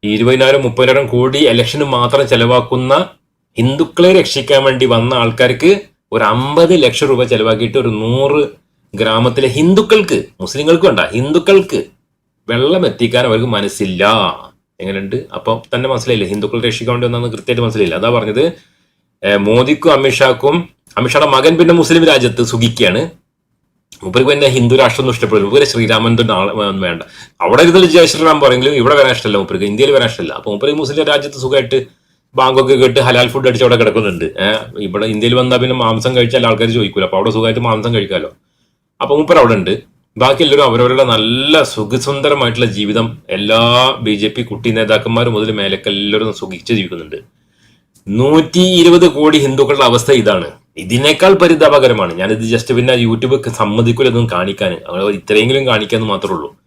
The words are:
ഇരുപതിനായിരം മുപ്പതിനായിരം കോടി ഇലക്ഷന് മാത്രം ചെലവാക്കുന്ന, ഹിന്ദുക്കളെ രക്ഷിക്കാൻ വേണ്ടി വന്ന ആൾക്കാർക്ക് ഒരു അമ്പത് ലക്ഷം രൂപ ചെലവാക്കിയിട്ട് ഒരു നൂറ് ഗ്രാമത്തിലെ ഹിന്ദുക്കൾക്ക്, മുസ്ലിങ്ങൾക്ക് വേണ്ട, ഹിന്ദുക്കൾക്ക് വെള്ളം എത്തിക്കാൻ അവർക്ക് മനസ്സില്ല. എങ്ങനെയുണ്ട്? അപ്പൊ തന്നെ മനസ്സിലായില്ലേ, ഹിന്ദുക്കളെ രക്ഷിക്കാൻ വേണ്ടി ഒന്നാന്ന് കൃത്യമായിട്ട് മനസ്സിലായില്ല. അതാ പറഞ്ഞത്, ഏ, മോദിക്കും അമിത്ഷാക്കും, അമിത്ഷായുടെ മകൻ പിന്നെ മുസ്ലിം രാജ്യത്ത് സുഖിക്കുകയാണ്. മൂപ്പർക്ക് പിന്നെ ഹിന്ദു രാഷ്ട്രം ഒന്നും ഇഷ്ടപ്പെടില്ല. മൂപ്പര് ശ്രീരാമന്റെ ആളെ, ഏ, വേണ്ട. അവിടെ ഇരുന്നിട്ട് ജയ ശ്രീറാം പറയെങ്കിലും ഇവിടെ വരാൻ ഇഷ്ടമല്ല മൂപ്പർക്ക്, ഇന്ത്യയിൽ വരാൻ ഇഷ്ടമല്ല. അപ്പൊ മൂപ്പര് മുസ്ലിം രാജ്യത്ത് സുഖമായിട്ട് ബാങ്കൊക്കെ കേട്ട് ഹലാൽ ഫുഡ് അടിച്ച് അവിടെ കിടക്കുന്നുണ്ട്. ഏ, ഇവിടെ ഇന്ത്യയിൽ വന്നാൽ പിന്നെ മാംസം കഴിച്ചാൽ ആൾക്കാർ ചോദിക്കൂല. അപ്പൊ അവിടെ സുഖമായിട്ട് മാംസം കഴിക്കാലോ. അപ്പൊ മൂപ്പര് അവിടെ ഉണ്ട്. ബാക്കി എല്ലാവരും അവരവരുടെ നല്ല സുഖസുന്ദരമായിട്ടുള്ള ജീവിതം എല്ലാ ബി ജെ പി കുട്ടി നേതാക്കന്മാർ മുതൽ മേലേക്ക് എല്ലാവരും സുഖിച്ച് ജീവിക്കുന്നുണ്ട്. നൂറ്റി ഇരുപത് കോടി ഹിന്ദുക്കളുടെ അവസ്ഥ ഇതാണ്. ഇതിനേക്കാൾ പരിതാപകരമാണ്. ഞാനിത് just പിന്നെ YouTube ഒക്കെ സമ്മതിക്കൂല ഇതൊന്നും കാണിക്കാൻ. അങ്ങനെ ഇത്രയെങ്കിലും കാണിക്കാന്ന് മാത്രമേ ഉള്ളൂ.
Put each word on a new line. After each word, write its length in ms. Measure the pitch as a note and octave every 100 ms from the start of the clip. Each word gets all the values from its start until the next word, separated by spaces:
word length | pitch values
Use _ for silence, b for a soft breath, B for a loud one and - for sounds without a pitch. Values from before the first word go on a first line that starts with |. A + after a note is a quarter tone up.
ഇരുപതിനായിരം 600 | G#2 G#2+ A#2 B2+ C3 C#3
മുപ്പതിനായിരം 440 | B2+ A#2 B2+ C3 B2+
കോടി 300 | B2 B2+ C#3
ഇലക്ഷന് 460 | D3 A#2 A#2+ D3
മാത്രം 440 | D3 B2+ A#2+ C3+ B2+
ചെലവാക്കുന്ന, 840 | A#2+ A#2 B2 A#2 B2+ B2+ C3+ F3+ _ _ _ _ -
ഹിന്ദുക്കളെ 640 | A#2+ C#3+ D3+ - F3+ F#3+
രക്ഷിക്കാൻ 440 | C#3 - B2 C#3
വേണ്ടി 220 | C3+ B2+ B2+
വന്ന 280 | A2+ A#2
ആൾക്കാർക്ക് 680 | B2+ A#2 A2 B2 A#2+ E3 G3+ - _ _
ഒരു 120 | A2+
അമ്പത് 600 | G#2+ A2+ C3+ D3+ E3 F3
ലക്ഷം 240 | B2+ A#2 C#3+
രൂപ 160 | B2+
ചെലവാക്കിയിട്ട് 540 | B2 A#2+ A2 A2 A2+ C3+
ഒരു 100 | A#2+
നൂറ് 600 | G#2+ A2 B2 C#3 D3 C#3+ - _ _ _ -
ഗ്രാമത്തിലെ 520 | A2 A2 B2 A#2+ C3
ഹിന്ദുക്കൾക്ക്, 800 | A#2+ E3 G3 - G#3+ F3+ - - _
മുസ്ലിങ്ങൾക്ക് 440 | F#2 C3+ D3+ E3+ F3
വേണ്ട, 140 | G#2
ഹിന്ദുക്കൾക്ക് 840 | D#2 A2+ C3+ E3+ F3+ G3 - A#2+ - _ _ _ _ _ -
വെള്ളം 360 | A#2 C#3 F#3 D3+
എത്തിക്കാൻ 400 | - A#2+ - B2
അവർക്ക് 200 | A2 A#2+
മനസ്സില്ല. 600 | G#2+ G2+ - G2 F2+ G2+ A2 F#2 - - _ _ _
എങ്ങനെയുണ്ട്? 360 | F#2 G2 G2 A#2+ -
അപ്പൊ 280 | - - A2+ - B2
തന്നെ 140 | C3
മനസ്സിലായില്ലേ, 380 | B2 A#2+ A2+ F#2
ഹിന്ദുക്കളെ 340 | G2+ G2+ A#2
രക്ഷിക്കാൻ 320 | A#2 G#2+ A#2
വേണ്ടി 120 | A#2+ B2
ഒന്നാന്ന് 220 | A#2+ A#2+
കൃത്യമായിട്ട് 340 | A2 - A#2+
മനസ്സിലായില്ല. 340 | A#2 G#2+ F#2 E2
അതാ 140 | A2+
പറഞ്ഞത്, 420 | A#2+ G#2+ G#2+ D#3+ E3 b b b b _ _
ഏ, 120 | G2+ G2+
മോദിക്കും 580 | G2+ A#2 B2+ D3+ E3
അമിത്ഷാക്കും, 760 | C#3+ C3+ A#2+ C3+ B2 C#3 E3 F3 _ _ -
അമിത്ഷായുടെ 340 | B2 C#3+ D3+
മകൻ 260 | C3 D#3 E3
പിന്നെ 160 | E3+
മുസ്ലിം 320 | E3+ D#3 E3 E3
രാജ്യത്ത് 380 | C#3 A#2+ -
സുഖിക്കുകയാണ്. 680 | A#2 A2+ A#2 A2+ G2+ G2 E3 - _ _ _ _ _ _ _ -
മൂപ്പർക്ക് 260 | F#2 G#2+ C3
പിന്നെ 180 | C#3+ C#3
ഹിന്ദു 280 | B2+ A#2 B2+
രാഷ്ട്രം 280 | B2 A2+
ഒന്നും 100 | C3
ഇഷ്ടപ്പെടില്ല. 360 | A#2 G#2+ G#2 G2+
മൂപ്പര് 160 | C3 C#3+
ശ്രീരാമന്റെ 680 | A#2 A2+ A2 A#2 A#2 A2+
ആളെ, 200 | G2 G2
ഏ, 260 | G#2+ G2+ F#2+
വേണ്ട. 240 | F2+ E2+ - B B _
അവിടെ 200 | - B2
ഇരുന്നിട്ട് 260 | E3+ F3 F3
ജയ 180 | E3 -
ശ്രീറാം 340 | - D#3+ D3+
പറയെങ്കിലും 340 | C#3 B2 C3+
ഇവിടെ 220 | D3 A#2+ D3
വരാൻ 160 | C3
ഇഷ്ടമല്ല 260 | A#2 A#2 G2+
മൂപ്പർക്ക്, 280 | F#2 G2 G2+
ഇന്ത്യയിൽ 260 | G#2+ C3+
വരാൻ 160 | C#3 A#2
ഇഷ്ടമല്ല. 260 | - E2+
അപ്പൊ 180 | - -
മൂപ്പര് 220 | G2+ C3+
മുസ്ലിം 320 | D3 C#3 C#3+ D3+
രാജ്യത്ത് 320 | C#3+ C#3+ C3+
സുഖമായിട്ട് 480 | B2+ C#3 A#2+ C3 B2+ _ _ _ _ -
ബാങ്കൊക്കെ 400 | C3 C3 B2+ C3+
കേട്ട് 240 | B2+ A#2+
ഹലാൽ 280 | B2+ B2 B2
ഫുഡ് 200 | C3 B2+
അടിച്ച് 160 | A#2
അവിടെ 120 | B2+ A#2+
കിടക്കുന്നുണ്ട്. 500 | G#2+ G2+ G#2 F2 E2
ഏ, 280 | - G2 A2 A2+ -
ഇവിടെ 260 | G2 G2+ A2
ഇന്ത്യയിൽ 300 | G#2+ A#2 B2
വന്നാൽ 220 | B2+ B2
പിന്നെ 180 | B2+ B2
മാംസം 400 | A#2+ A2 B2+ B2+
കഴിച്ചാൽ 320 | A#2+ B2+ A#2
ആൾക്കാർ 240 | G#2+ A2+
ചോദിക്കൂല. 320 | A2+ G2+ G2
അപ്പൊ 140 | F#2 F#2+
അവിടെ 120 | A2
സുഖമായിട്ട് 300 | A2 A2+ A2
മാംസം 340 | A#2+ A2 A2+
കഴിക്കാലോ. 400 | A#2 G2 F#2 D2+ _ _ _ _ _ _ _
അപ്പൊ 160 | - D3
മൂപ്പര് 200 | D3+ E3+
അവിടെ 160 | A#2+
ഉണ്ട്. 280 | G#2+ F2+ - - _ _ -
ബാക്കി 260 | B2+ C3+
എല്ലാവരും 200 | D#3+ C#3+
അവരവരുടെ 400 | C#3 - B2 C3
നല്ല 600 | B2+ A2 A2 B2 C#3 D#3
സുഖസുന്ദരമായിട്ടുള്ള 1040 | C3+ - G#2 B2+ B2+ C#3 C#3+ C#3+ B2 A2+ A#2+
ജീവിതം 560 | G2+ G#2 G#2+ A2+ A#2 -
എല്ലാ 640 | G2 G#2 A2+ A#2 B2 C3 B2+
ബി 100 | A2+
ജെ 160 | G#2 G#2
പി 140 | B2+
കുട്ടി 300 | A#2+ B2 A#2
നേതാക്കന്മാർ 580 | A2 G#2+ G#2+ A#2 A2+ A#2+
മുതൽ 220 | G#2+ A2
മേലേക്ക് 380 | G#2+ G2 F#2+ G#2+
എല്ലാവരും 440 | G2+ G2+ G#2+ A2
സുഖിച്ച് 400 | G2+ F#2+ F2+ -
ജീവിക്കുന്നുണ്ട്. 420 | A2+ F2+ F2 D#2 - - _ _ _ _ _ _ _ -
നൂറ്റി 520 | G#2+ C3+ D#3 D#3+ F3+
ഇരുപത് 520 | F#3 F3+ E3+ E3+ F3
കോടി 260 | C#3 D3+ D3+
ഹിന്ദുക്കളുടെ 460 | C#3 C3+ C3 C#3
അവസ്ഥ 280 | B2+ A#2 A#2
ഇതാണ്. 400 | C3 G#2+ F#2+ D2+ - _ -
ഇതിനേക്കാൾ 560 | F2+ A#2+ D3 D3 F#3
പരിതാപകരമാണ്. 800 | F#3+ E3+ D#3+ D3+ C#3+ C3 G#2+ F2+
ഞാനിത് 260 | E2+ F#2+ A2
just 360 | A2+ A2+ - A#2+
പിന്നെ 200 | B2 B2
YouTube 400 | A#2 A2+ B2 C3
ഒക്കെ 140 | -
സമ്മതിക്കൂല 580 | A2+ G#2 A2 A#2 A#2 C3
ഇതൊന്നും 240 | A#2 A#2
കാണിക്കാൻ. 420 | F2+ F#2+ F#2+ G2
അങ്ങനെ 320 | E2+ - F2+ G2+
ഇത്രയെങ്കിലും 600 | G2 - G#2+ A#2 C3+ C3
കാണിക്കാന്ന് 400 | A2 G#2 A2+ A2
മാത്രമേ 280 | F#2+ F#2+ F2+
ഉള്ളൂ. 200 | C#2+ _